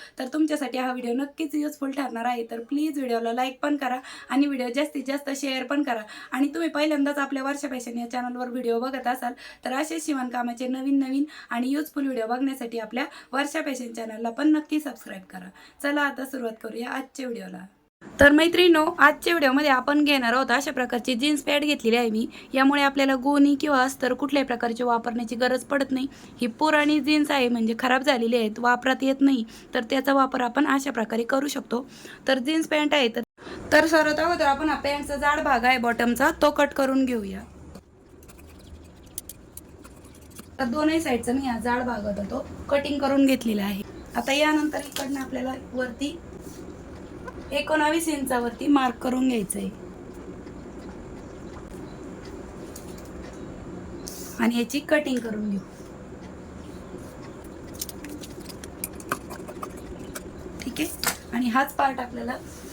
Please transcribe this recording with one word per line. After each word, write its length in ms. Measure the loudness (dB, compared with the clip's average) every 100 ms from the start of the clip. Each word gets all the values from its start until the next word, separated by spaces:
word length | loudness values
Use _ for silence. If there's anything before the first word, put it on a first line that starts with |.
| -14 -10
तर 80 | -4
तुमच्यासाठी 460 | 0 2 2 -2 -2
हा 120 | -2
व्हिडिओ 200 | -2 -2
नक्कीच 400 | -2 -2 -4 -4
युजफुल 360 | -2 -4 -4 -6
ठरणार 340 | -4 -4 -2
आहे, 200 | -2 -2 -6
तर 100 | -8
प्लीज 380 | -4 -2 0 -2
व्हिडिओला 340 | -2 0 0
लाईक 260 | 0 -2 -2
पण 140 | -2 0
करा 220 | -2 -4 -8 -18 0
आणि 160 | 2 2
व्हिडिओ 220 | 2 -2 0
जास्तीत 280 | 0 -2 -2
जास्त 240 | -4 -4 -4
शेअर 280 | -2 -2
पण 180 | 0 0
करा. 180 | 0 -2 -6 -16 -6
आणि 160 | 0 0
तुम्ही 140 | 2 -2
पहिल्यांदाच 500 | 2 2 4 2 0
आपल्या 240 | -2 -2
वर्षा 260 | -2 -4 -4
फॅशन 300 | -6 -6 -8
या 120 | -4
चॅनलवर 380 | -4 -4 -6 -6
व्हिडिओ 320 | -2 0 0
बघत 260 | 0 -2 -2
असाल, 260 | -2 -4 -8 -16 -12
तर 80 | -4
असे 260 | -2 -2 -4
शिवणकामाचे 680 | -2 -2 -2 -2 -4 -4 -4
नवीन 300 | -2 2 2
नवीन 260 | 2 0 -2 -6 -6
आणि 200 | -2 0
युजफुल 360 | -2 -2 -2 -2
व्हिडिओ 200 | -2 -2
बघण्यासाठी 520 | 0 0 -2 -6 -6
आपल्या 260 | -6 -4 -6 -8 -6
वर्षा 300 | -4 -2 -2
फॅशन 300 | -4 -6 -8
चॅनलला 380 | -8 -8 -4 -4
पण 220 | 2 4
नक्की 280 | 4 4 -2
सबस्क्राईब 420 | -2 -10 -14 -14 -14
करा. 180 | -16 -16 -20 -20 _
चला 180 | -2 2
आता 240 | 0 0
सुरुवात 380 | -8 -4 -6 -6
करूया 280 | -10 -6 -6
आजच्या 360 | -6 -8 -8 -8
व्हिडिओला. 380 | -8 -10 -12 -16 _ _ _
तर 300 | -16 6 8
मैत्रिणींनो, 520 | 8 6 6 6 8 4 6
आजच्या 340 | 6 6 0
व्हिडिओमध्ये 380 | 4 4 4 4
आपण 320 | 4 4 4
घेणार 280 | 4 4 4
आहोत 180 | 2 2
अशा 200 | 2 0
प्रकारची 420 | -2 -2 -2 0
जीन्स 280 | 0 2 2
पॅन्ट 220 | 2 0
घेतलेली 320 | 2 2 2 4
आहे 140 | 2
मी. 160 | 0 -2 -8 -4
यामुळे 280 | 4 6 6
आपल्याला 320 | 4 4 2
गोणी 400 | 4 4 6 6 6
किंवा 200 | 4 4
अस्तर 300 | 4 2 -2
कुठल्याही 320 | 0 0 0 0
प्रकारची 360 | 0 -2 0
वापरण्याची 540 | 2 2 0 -4 -4 0
गरज 280 | 2 0
पडत 260 | 0 0 0
नाही. 160 | -2 -2 -8 -20 -4
ही 60 | -4 2
पुराणी 400 | 4 6 6 4
जीन्स 300 | 4 4 4
आहे, 180 | 4 2
म्हणजे 260 | 2 2 2
खराब 240 | 2 4
झालेली 340 | 4 2 4 2
आहेत, 220 | 2 2
वापरात 440 | 2 4 2 2
येत 180 | 2 4
नाही, 240 | 6 4 0 -10 -4
तर 100 | -4 0
त्याचा 240 | 0 4
वापर 260 | 4 4 2
आपण 260 | 0 2 4
अशा 240 | 4 2
प्रकारे 320 | -2 0 0
करू 260 | 2 0 0
शकतो. 360 | -4 -4 -4 -4 -16 -18 -6 0
तर 100 | 0
जीन्स 300 | 2 0 2
पॅन्ट 260 | 2 4
आहे, 140 | 4 2
तर, 140 | 0 -6 _ -16 -14 6
तर 140 | 6 8
सर्वात 340 | 6 4 2
अगोदर 240 | 2 4
आपण 240 | 4 4 2
हा 80 | 0
पॅन्टचा 400 | 0 -2 -2 0
जाड 240 | 2 2
भाग 240 | 4 4
आहे 140 | 4 4
बॉटमचा, 520 | 2 2 2 4 4 6
तो 80 | 4
कट 240 | 6 2
करून 300 | 2 2 4
घेऊया. 360 | 2 0 -4 -8 -12 -18 -18 -20 -20 -20 -20 -20 -20 -20 -20 -20 -20 -20 -20 -20 -16 -14 -14 -20 -20 -20 -20 -20 -20 -20 -20 -20 -20 -20 -18 -4
तर 60 |
दोनही 360 | -2 2 2 2
साईडचा 320 | 2 0 0
मी 140 | 0 0
हा 120 | -2
जाड 240 | 0 0
भाग 220 | 0 -2
होता, 260 | -4 -4 -4
तो 160 | -6 -6 -10 0
कटिंग 300 | 0 0 0
करून 260 | 2 6 6
घेतलेला 380 | 4 2 0
आहे. 180 | -2 -4 -8 -14 -6 -4
आता 160 | 0
यानंतर 480 | 4 4 4 2 -2 -6
इकडनं 340 | -6 -4 -4
आपल्याला 340 | -4 -6 -6 -6 -8
वरती 440 | -4 -4 -4 -6 -6 -14 -16 -14 -14 -14 -16 -16 -16 -14 -14 -14 -14 -6
एकोणावीस 540 | -4 0 2 4 2 0
इंचावरती 580 | -2 0 0 0 -2 4
मार्क 300 | 6 4 0
करून 300 | -2 2 2
घ्यायचं 300 | 2 -2 -4
आहे 100 | -6 -8 -14 -14 -14 -14 -14 -14 -14 -14 -14 -14 -14 -14 -14 -14 -14 -14 -14 -14 -14 -14 -14 -14 -14 -14 -14 -14 -14 -14 -14 -14 -14 -14 -14 -14 -14 -14 -14 -14 -12 -12 -12 -12 -12 -12 -12 -2
आणि 180 | 0 0
याची 200 | -2 -4
कटिंग 380 | 0 0 2 -2
करून 320 | -4 -4 -4
घेऊ. 100 | -4 -6 -16 -16 -16 -16 -16 -16 -16 -16 -16 -14 -16 -14 -14 -14 -14 -16 -16 -16 -16 -16 -10 -10 -10 -14 -14 -14 -14 -14 -14 -16 -12 -12 -12 -8 -8 -8 -12 -12 -12 -12 -12 -14 -12 -12 -12 -12 -14 -12 -10
ठीक 200 | -8 -4
आहे, 80 | -4 -2 -4 -4 -4
आणि 160 | -2 2
हाच 240 | 2 2
पार्ट 260 | 2 0 0
आपल्याला 360 | -6 -8 -6 -8 -10 -14 -14